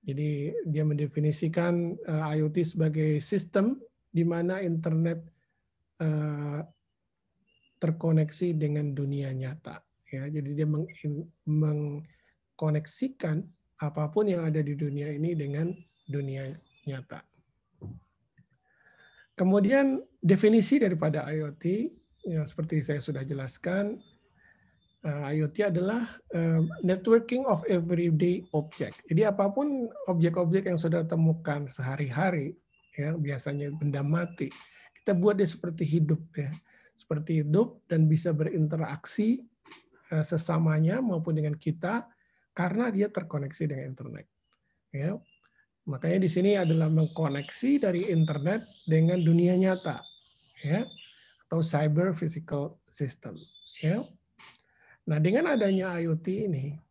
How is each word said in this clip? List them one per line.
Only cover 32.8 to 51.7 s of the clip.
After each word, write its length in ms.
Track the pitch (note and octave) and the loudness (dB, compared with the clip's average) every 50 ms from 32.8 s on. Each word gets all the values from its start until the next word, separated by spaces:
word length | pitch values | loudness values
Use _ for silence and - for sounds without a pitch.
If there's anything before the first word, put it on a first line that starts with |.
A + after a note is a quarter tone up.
| _ _ _ | _ _ _
ya, 160 | - C#3+ D3 D#3+ E3+ | -6 -4 -4 -2 -2
biasanya 560 | D3+ C#3+ C#3 C3 - C#3+ C#3+ C#3+ C#3+ C#3+ C#3+ | -4 -4 -4 -6 -6 -6 -6 -6 -6 -8 -8
benda 300 | D#3 D3+ D3 C#3 C#3 C#3+ | -4 -4 -2 -2 -2 -2
mati, 420 | C#3+ D#3 E3+ F3 E3+ - - D3 B2+ - - - - _ - - - _ - _ | 0 0 0 -2 -4 -6 -6 -8 -8 -8 -14 -20 -20 _ -20 -20 -20 _ -8 _
kita 140 | - G3+ F3 | 0 2 4
buat 180 | F3 G#3 G3+ | 4 4 4
dia 140 | F#3+ G3+ E3 | 4 2 0
seperti 340 | - - - F3 E3 E3 E3+ | 0 -4 -8 -8 -6 -4 -2
hidup, 380 | C#3+ D3+ E3+ D#3 D3+ D#3 D#3 - - _ - | 2 2 2 4 4 2 -2 -2 -8 _ -8
ya. 160 | C#3+ C3+ D#3 - _ _ _ _ _ _ _ | -6 -6 -8 -10 _ _ _ _ _ _ _
Seperti 480 | _ - _ D#3+ D3 D3+ - D#3+ D#3+ | _ -8 _ -6 -6 -2 0 0 0
hidup 400 | D3 D3 D3+ F#3+ A3+ A#3+ - - _ _ | 2 2 4 2 2 2 -2 -16 _ _
dan 160 | F3 D#3+ D#3+ | 2 4 6
bisa 240 | D#3 D#3 D#3 E3 F3 E3 | 6 4 4 2 0 0
berinteraksi, 1080 | D3 D#3 D#3 - F3 D#3 D3+ D#3 D#3+ D#3+ - C#3+ D#3 _ - - - G#3+ A3 A#3+ C4 - - _ _ _ - - - _ _ _ _ _ _ E3+ | 0 0 -2 0 0 0 0 0 -2 -4 -4 -6 -8 _ -10 -4 0 2 2 2 0 -2 -12 _ _ _ -20 -20 -20 _ _ _ _ _ _ -2
eh, 80 | D#3+ | -2
sesamanya 800 | D#3 - - D#3 D#3+ - E3+ D#3+ E3 D#3+ D#3 D#3 D#3+ D#3+ G3 B3 | -2 0 -2 -4 -2 0 0 2 4 4 4 4 4 2 2 2
maupun 320 | C4+ A#3 F#3 E3 D#3+ E3+ D#3+ | 0 0 0 -2 -2 -2 -2
dengan 240 | D#3 D3+ D3+ D3 D3 | 0 0 -2 -4 -4
kita 480 | - D#3+ C#3+ E3 - F3+ G#3 A#3 A#3 - _ _ _ _ _ _ _ _ _ | -4 -4 -4 -2 -2 -2 -2 -2 -4 -8 _ _ _ _ _ _ _ _ _
karena 400 | - F3 F3+ F#3 G#3+ A#3+ B3 G#3+ | -4 -2 -2 0 0 -2 0 0
dia 160 | F#3+ G3+ G#3 | 0 0 0
terkoneksi 560 | G3+ - E3 E3 - D3+ C#3 - D#3+ - E3+ | 0 -6 -8 -4 -6 -6 -6 -6 -6 -4 -4
dengan 320 | D3+ C#3+ C3+ C3+ C3+ C3 - | -4 -4 -4 -8 -10 -10 -12
internet, 320 | B2+ C3+ A2+ G2 - _ _ _ _ _ _ _ _ _ _ _ _ _ - | -12 -14 -12 -14 -16 _ _ _ _ _ _ _ _ _ _ _ _ _ -8
ya. 240 | C#3 C#3 E3 G3+ - - _ _ _ _ _ _ _ _ _ _ _ _ | -6 -4 -4 -4 -6 -10 _ _ _ _ _ _ _ _ _ _ _ _
Makanya 400 | - C#3 B2+ - E3 F3 G3 F#3+ | -8 -8 -4 0 0 2 4 2
di 80 | F3+ | 2
sini 240 | E3 F3 F3+ G3 G#3 | 2 2 4 4 4
adalah 320 | G3 F3+ E3 D#3+ D#3+ D#3+ D#3 | 4 4 4 4 4 4 4
mengkoneksi 880 | D#3+ D#3+ D#3+ D3+ - - D#3+ D3 C#3 C#3 D3 - - - - B3+ C#4+ | 4 4 2 2 0 -2 -2 -2 -2 -4 -6 -8 -10 -4 0 2 2
dari 320 | C#4+ - G3 F3+ F3 F#3 A3 | 4 2 2 0 0 0 2
internet 560 | F3+ E3 D#3+ D#3 D3+ D3 C#3 E3 G3 A3+ A3+ - - _ - - | 4 2 4 2 2 -2 0 0 0 -2 -4 -8 -20 _ -4 2
dengan 320 | D#3 D#3+ D#3+ E3 F3+ F#3 | 4 4 4 4 4 4
dunia 320 | E3+ D#3 E3 E3+ F3 F3 F3+ F3+ | 4 4 6 6 6 4 4 4
nyata, 400 | F#3+ F#3+ F#3 F#3 - E3+ C3+ - - - - _ - - _ _ _ _ _ - - | 4 4 2 0 -2 -6 -6 -6 -10 -18 -20 _ -20 -20 _ _ _ _ _ -10 -4
ya, 240 | C#3+ D#3 G3+ B3 C4+ - - - - - - - - _ _ _ _ | -2 0 0 -2 -4 -8 -20 -20 -20 -20 -20 -20 -20 _ _ _ _
atau 100 | - E3 | -2 -2
cyber 560 | D#3+ E3 | -2 0